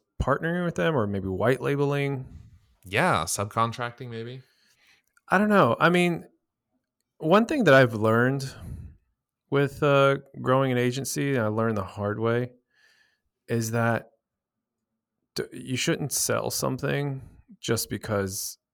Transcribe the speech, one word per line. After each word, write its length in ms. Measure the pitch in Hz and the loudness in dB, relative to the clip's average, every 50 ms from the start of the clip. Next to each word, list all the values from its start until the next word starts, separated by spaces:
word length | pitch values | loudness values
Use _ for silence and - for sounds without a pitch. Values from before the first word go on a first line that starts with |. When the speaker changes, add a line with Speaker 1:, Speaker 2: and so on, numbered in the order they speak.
| _ _ _ - | _ _ _ -4
Speaker 1:
partnering 440 | - - 139 - 160 165 170 180 175 | -2 0 0 0 -2 -2 -2 -2 -2
with 100 | 170 165 | -2 -2
them 220 | 185 170 165 160 | 0 0 0 2
or 100 | 127 107 | 2 0
maybe 220 | 101 101 98 92 95 | 0 -2 -4 -4 -4
white 320 | 92 92 104 123 135 127 | -2 0 2 2 2 2
labeling? 640 | 131 139 143 139 143 139 143 143 143 139 143 131 131 - - - - - - - _ _ _ _ _ | 0 -2 0 0 0 0 0 -2 -2 -2 -4 -6 -8 -12 -16 -20 -20 -20 -20 -20 _ _ _ _ _
Speaker 2:
Yeah, 400 | 90 98 117 175 180 127 85 80 | -4 -2 0 2 2 2 0 0
subcontracting 840 | - - - 101 104 - 117 117 117 110 - 120 120 117 - 131 120 | -2 -4 -4 -6 -4 -2 -2 -2 -2 -2 -6 -8 -10 -10 -12 -16 -14
maybe. 340 | 117 113 113 120 131 131 - _ _ _ _ _ _ _ _ _ _ _ _ _ _ _ _ - | -12 -12 -12 -12 -14 -16 -20 _ _ _ _ _ _ _ _ _ _ _ _ _ _ _ _ 0
Speaker 1:
I 100 | 175 185 | 2 2
don't 120 | 214 214 | 4 4
know. 260 | 208 196 147 117 - - | 6 6 6 6 4 4
I 120 | 151 170 | 4 4
mean, 360 | 180 180 180 175 165 170 - - _ _ _ _ _ _ _ _ _ _ _ _ _ _ _ _ _ _ | 4 4 2 2 0 -2 -8 -14 _ _ _ _ _ _ _ _ _ _ _ _ _ _ _ _ _ _
one 280 | 156 156 185 214 233 | 2 4 6 6 6
thing 180 | - 320 285 208 | 2 0 2 6
that 100 | 151 135 | 8 8
I've 200 | 135 127 117 113 | 8 8 6 2
learned 580 | 104 110 110 113 117 123 127 139 139 135 135 - - - - - - - - - _ _ _ _ _ _ _ _ _ _ _ | 0 2 2 4 4 2 2 0 -2 -6 -8 -12 -14 -14 -14 -14 -14 -14 -18 -20 _ _ _ _ _ _ _ _ _ _ _
with, 320 | 135 139 143 135 139 - | 0 0 0 0 0 0
uh, 360 | 156 143 139 139 135 139 139 139 - - - 135 | 2 4 6 6 6 4 2 0 -4 -12 -14 -6
growing 320 | 123 127 131 135 135 131 | 0 0 2 2 2 2
an 60 | 123 123 | 0 0
agency, 560 | 123 123 123 135 127 - - 147 143 143 135 | 0 0 -2 -2 -6 -6 -4 -4 -2 0 0
and 80 | 123 107 | 0 0
I 40 | 107 | 0
learned 280 | 107 113 113 113 110 | 0 0 0 0 -2
the 80 | 101 95 | -2 -4
hard 340 | 92 - 104 101 104 104 110 | -6 -8 -6 -4 -4 -2 -2
way, 320 | 113 117 117 120 123 123 - _ _ _ _ _ _ _ _ _ _ _ _ _ _ _ _ _ _ | 0 0 0 0 -2 -4 -10 _ _ _ _ _ _ _ _ _ _ _ _ _ _ _ _ _ _
is 240 | - 117 117 113 110 | -4 -4 -4 -2 -2
that 400 | 113 117 117 117 113 - - - _ _ _ _ _ _ _ _ _ _ _ _ _ _ _ _ _ _ _ _ _ _ _ _ _ | -2 0 0 0 0 -2 -4 -10 _ _ _ _ _ _ _ _ _ _ _ _ _ _ _ _ _ _ _ _ _ _ _ _ _
d-, 100 | - - - | -10 -10 -10
you 240 | - 127 127 131 127 | -12 -14 -8 -8 -6
shouldn't 360 | 123 - 165 165 - 151 131 | -4 -2 -2 -2 -2 -4 -4
sell 380 | - - - - 117 110 107 117 | -4 -4 -2 -2 -2 -2 -2 -4
something 720 | - - 139 131 131 123 139 143 139 143 143 143 135 135 - - - - _ _ 196 _ | -4 -4 -4 -4 -4 -4 -4 -4 -2 -2 -4 -4 -6 -8 -12 -16 -20 -20 _ _ -20 _
just 280 | - - 117 107 - - | -4 -4 -4 -4 -4 -6
because 720 | - 101 - - 107 101 98 95 98 - - - - - _ _ | -8 -8 -6 -4 -2 -2 -2 -4 -6 -8 -10 -10 -12 -16 _ _